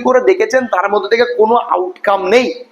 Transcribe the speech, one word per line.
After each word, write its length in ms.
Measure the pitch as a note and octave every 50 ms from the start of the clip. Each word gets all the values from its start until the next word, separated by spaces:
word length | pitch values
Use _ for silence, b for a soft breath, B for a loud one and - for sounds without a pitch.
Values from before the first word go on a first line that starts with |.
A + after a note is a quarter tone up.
| A#3+
করে 180 | B3 C4 B3+
দেখেছেন, 460 | G3+ F#3 F#3 - A3 A3 A#3+ C4 B3+ A3+
তার 240 | - F#3 F#3 G3+
মধ্যে 180 | G#3 G#3 F#3+ G3+
থেকে 260 | A#3 A#3 A#3+ A#3+ B3 A#3+
কোনো 180 | G#3+ A3 A#3
আউটকাম 720 | A#3+ - - - F3+ - F4+ F#4 - - G#3 G3 G3 F#3 F#3
নেই। 360 | G#3 B3 B3+ - - - - _